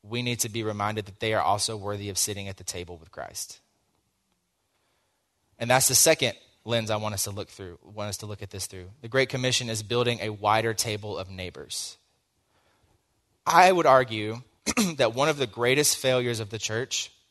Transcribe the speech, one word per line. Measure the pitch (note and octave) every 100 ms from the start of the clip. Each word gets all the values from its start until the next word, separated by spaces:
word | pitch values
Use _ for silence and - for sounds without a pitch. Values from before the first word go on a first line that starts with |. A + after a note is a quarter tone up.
we | G#2 A#2+
need | B2 A#2
to | A#2
be | A2+
reminded | G#2+ G#2 G#2 G#2+ G2+
that | F#2+
they | A2
are | G#2+
also | D#2 G#2 - G#2+
worthy | G2 G#2 G2+
of | F#2+
sitting | - G2+ G2
at | F#2+
the |
table | F2+ F#2 F2 E2+
with | E2
Christ. | - A1 - - - _ _ _ _ _ _ _ _ _ _ _ _ _ _ _ _ _ _ _ _
And | A#2
that's | C3 -
the | B2+
second | - D#3+ B2 - _ _ G#2+
lens | A#2 A2
I | G#2+
want | G#2+
us | G2+ -
to |
look | G2+ F#2
through, | - F#2 E2+
want | - G#2+ G#2
us | G2+
to | G#2
look | G#2
at | G2+
this | G2 -
through. | F#2+ F2+ G#2
The | A#2
Great | C3 C3
Commission | C3 B2+ B2+ A#2+
is | A2
building | G#2 A#2+ A#2+ A#2
a | G#2+
wider | G#2 G#2 A2 A2+
table | G#2+ A#2 G#2+ G#2 E2+
of | F#2+
neighbors. | F#2+ F2+ D#2+ C#2+ - - - _ _ _ _ _ _ _ _ _ _ _ _ _ _ -
I | E3+ F#3
would | F3+ D#3
argue | C3 B2 A2 G#2+ A2+ - _ -
<clears throat> | - G3 C#3+
that | A#2
one | A#2+ D3+
of | C#3+
the | B2
greatest | A2+ A#2+ C3+ D3 -
failures | C3 B2+ B2 A#2
of | G#2
the | G#2+
church | - A2 C3 - - _ _